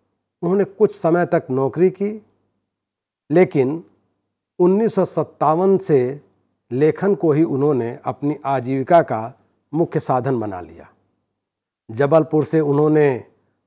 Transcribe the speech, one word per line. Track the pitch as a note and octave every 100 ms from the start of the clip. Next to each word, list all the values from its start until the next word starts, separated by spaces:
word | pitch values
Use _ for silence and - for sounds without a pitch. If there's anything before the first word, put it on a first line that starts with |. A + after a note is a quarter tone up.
| _ _ _ _
उन्होंने | F3 G3
कुछ | F#3+ - G#3 -
समय | E3 E3+ F3
तक | E3+ -
नौकरी | C3 C3+ C#3 F#3
की, | F#3 G3+ G#3+ - _ _ _ _ _ _ _ _ _ -
लेकिन | D#3 F#3 D3 B2+ D#3+ F#3 _ _ _ _ _ _ -
उन्नीस | F3+ G3 A3+
सौ | -
सत्तावन | F3 - D3+ - C#3+ D#3+ F#3+ F#3+
से | - D3 B2 D3 _ _ _ _ -
लेखन | B2 D#3 - F#3+
को | G3 E3
ही | C#3+
उन्होंने | D#3+ C3+ D3 C3+ A2+ B2
अपनी | - - C#3+ D3
आजीविका | C#3 C3+ B2 C3+ B2+ E3+
का | D3+ A#2 A#2 - _ _ _
मुख्य | D3 E3 D#3+
साधन | - C3 B2 B2+
बना | G#2+ F#2
लिया। | E2+ E2+ - _ _ _ _ _ _ _ _ _ -
जबलपुर | A2 C#3 D#3+ D3+ D#3
से | C#3 D#3+
उन्होंने | D3 C#3+ D3+ D#3 D3 B2 - _ _ _